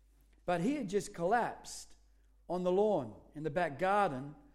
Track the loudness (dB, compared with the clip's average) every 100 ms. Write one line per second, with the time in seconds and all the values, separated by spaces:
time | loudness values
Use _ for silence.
0 | _ _ _ -12 -2 0 2 0 0 -2
1 | -2 -4 2 2 0 -4 -14 -14 -16 -20
2 | _ _ _ _ -6 -2 2 4 4 2
3 | -2 -10 -16 -8 -4 0 -2 0 2 4
4 | 2 0 -8 -14 -20